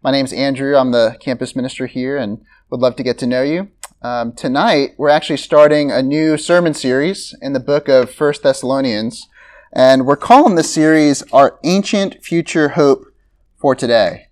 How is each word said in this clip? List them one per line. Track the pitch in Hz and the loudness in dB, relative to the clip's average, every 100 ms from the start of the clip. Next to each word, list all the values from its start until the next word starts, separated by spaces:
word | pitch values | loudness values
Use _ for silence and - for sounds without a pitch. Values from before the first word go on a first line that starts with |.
My | 135 | -2
name's | 139 131 | -2 -4
Andrew. | 110 139 131 139 143 | -4 -4 -2 0 2
I'm | 127 | 2
the | 120 113 - | 2 0 -2
campus | - 123 127 131 | -8 -8 -8 -8
minister | 127 - 127 | -8 -8 -10
here | 131 127 139 | -6 -6 -6
and | 107 110 _ _ _ | -6 -10 _ _ _
would | 127 | -2
love | 127 117 | -2 -2
to | |
get | 127 120 | -6 -4
to | 123 | -4
know | 127 | -2
you. | 139 165 196 _ - _ | -2 -4 -8 _ -20 _
Um, | 120 120 117 | -8 -6 -8
tonight, | - 143 139 220 156 135 - | -8 -4 -2 0 0 -2 -2
we're | 143 | 0
actually | 151 - 143 | 0 0 -8
starting | - 151 151 151 143 | 0 4 6 4 0
a | 120 | -2
new | 131 147 156 151 | -2 0 0 -2
sermon | - 175 170 | 2 2 2
series | 147 131 131 160 196 - - | -2 -2 0 -2 -6 -14 -14
in | 131 | -8
the | 135 | -6
book | 117 147 151 | -2 -2 2
of | 131 120 | 2 2
First | - 147 147 | -2 -4 0
Thessalonians, | 139 131 127 135 135 107 113 - - _ - - _ | -2 -2 -4 -2 -2 -4 -6 -10 -20 _ -20 -20 _
and | - 131 131 | 2 4 4
we're | 131 | 2
calling | 143 - - 294 170 | -2 4 4 4 2
this | 151 | -2
series | 165 156 156 147 139 - | 0 2 4 2 0 0
Our | 127 139 - | 2 2 0
Ancient | 147 190 202 208 196 - | -2 -2 0 -4 -4 -8
Future | - 170 160 160 147 | -4 -4 -2 0 0
Hope | 175 143 131 - _ _ _ _ _ | 2 2 2 -2 _ _ _ _ _
for | 139 | -2
Today. | 131 139 117 92 85 _ | -2 0 2 2 -2 _